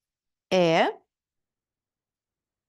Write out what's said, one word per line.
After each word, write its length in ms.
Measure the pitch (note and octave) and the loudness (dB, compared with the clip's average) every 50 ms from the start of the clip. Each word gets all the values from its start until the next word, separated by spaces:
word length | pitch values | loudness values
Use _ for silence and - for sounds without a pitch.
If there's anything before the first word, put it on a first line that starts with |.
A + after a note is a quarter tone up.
| _ _ _ _ _ _ _ _ _ _ | _ _ _ _ _ _ _ _ _ _
Е. 480 | F#3 F#3 F3 E3 D#3+ F#3 B3 G4 - - _ _ _ _ _ _ _ _ _ _ _ _ _ _ _ _ _ _ _ _ _ _ _ _ _ _ _ _ _ _ _ _ _ | -2 0 0 0 0 0 -2 -2 -6 -10 _ _ _ _ _ _ _ _ _ _ _ _ _ _ _ _ _ _ _ _ _ _ _ _ _ _ _ _ _ _ _ _ _